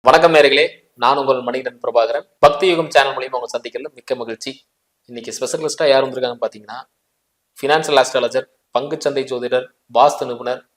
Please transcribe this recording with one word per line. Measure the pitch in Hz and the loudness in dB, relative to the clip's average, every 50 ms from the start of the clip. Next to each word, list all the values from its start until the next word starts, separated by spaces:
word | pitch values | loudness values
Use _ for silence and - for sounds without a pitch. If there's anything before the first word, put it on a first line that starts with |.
| - | 6
வணக்கம் | 127 143 160 165 170 160 | 6 6 6 6 6 6
நேயர்களே, | 151 143 139 143 143 156 170 - _ _ _ _ | 6 6 6 4 2 0 -2 -4 _ _ _ _
நான் | - 120 123 139 | 0 2 2 2
உங்கள் | 151 139 131 131 127 | 2 2 0 0 0
மணிகண்டன் | 123 123 123 131 127 123 120 _ | -2 -4 -6 -6 -6 -8 -10 _
பிரபாகரன். | - 120 113 120 113 113 120 147 - _ _ _ | -8 0 2 2 2 2 -2 -6 -8 _ _ _
பக்தி | - 147 143 - 196 | 4 4 4 4 0
யுகம் | 185 170 165 160 151 | 0 2 0 -2 2
சேனல் | - 147 139 139 131 | 2 2 2 2 -2
மூலியமா | 127 131 131 131 | -6 -8 -6 -8
உங்களை | 123 120 - - | -8 -8 -8 -10
சந்திக்கிறதுல | 120 117 123 _ 120 135 151 _ | -10 _ -10 _ -12 -14 -14 _
மிக்க | 123 _ - 131 | -20 _ -8 -8
மகிழ்ச்சி. | 120 117 113 113 113 - 135 135 _ _ _ _ _ _ _ _ _ _ | -6 -6 -10 -10 -10 -10 -12 -12 _ _ _ _ _ _ _ _ _ _
இன்னைக்கு | - 120 117 113 110 107 - | -18 -16 -14 -14 -12 -8 -8
ஸ்பெஷலிஸ்டா | 131 123 - 160 156 147 - - 160 143 | -6 -6 -4 -4 -4 -6 -4 0 2 4
யார் | 135 135 135 | 4 2 2
வந்திருக்காங்கன்னு | 131 127 127 127 120 120 120 | 0 -4 -4 -4 -4 -4 -6
பாத்தீங்கன்னா, | 117 110 - 107 107 101 113 127 - _ _ _ _ _ _ _ _ _ _ _ _ _ _ - | -8 -8 -8 -12 -18 -16 -18 -18 -18 _ _ _ _ _ _ _ _ _ _ _ _ _ _ -8
ஃபினான்ஷியல் | - 135 151 156 156 151 147 135 127 | -2 0 0 0 0 2 2 2 2
அஸ்ட்ராலஜர், | - - 131 120 117 117 131 127 _ _ _ _ _ _ 123 | 2 0 -2 -2 0 -2 -4 -6 _ _ _ _ _ _ -6
பங்குச்சந்தை | 139 147 156 151 - 147 139 139 131 | -6 -4 -8 -4 -4 -4 -2 -2 -6
ஜோதிடர், | 131 131 123 120 120 127 127 127 - _ _ _ _ 120 | -6 -8 -8 -4 -2 -4 -4 -4 -6 _ _ _ _ 2
வாஸ்து | 117 131 147 - - 139 | 4 4 4 2 -2 -8
நிபுணர் | 127 120 120 123 120 127 131 _ _ _ | -8 -8 -8 -8 -8 -8 -8 _ _ _